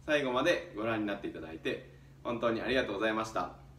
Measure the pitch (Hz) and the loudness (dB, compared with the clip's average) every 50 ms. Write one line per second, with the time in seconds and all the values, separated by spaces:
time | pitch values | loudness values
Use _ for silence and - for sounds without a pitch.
0 | - - 151 147 135 131 120 123 - 170 170 - - - - 104 107 113 113 110 | 0 2 2 2 2 2 0 2 4 4 4 2 0 -6 -8 -4 -2 0 0 0
1 | 107 104 101 98 - - - - - - 82 80 - 135 113 - - - - - | 0 0 -2 -2 -4 -8 -8 -8 -10 -10 -10 -6 -4 -4 -4 -4 -6 -14 -18 -20
2 | - - - - - 123 120 113 117 117 113 110 92 107 127 131 123 117 101 95 | -20 -20 -20 -10 -6 -4 -4 0 2 2 2 2 2 2 2 2 2 2 0 0
3 | 107 110 110 110 110 107 - 92 82 73 - - - - - | 2 2 2 2 0 0 -2 -2 -2 -2 -6 -12 -18 -20 -20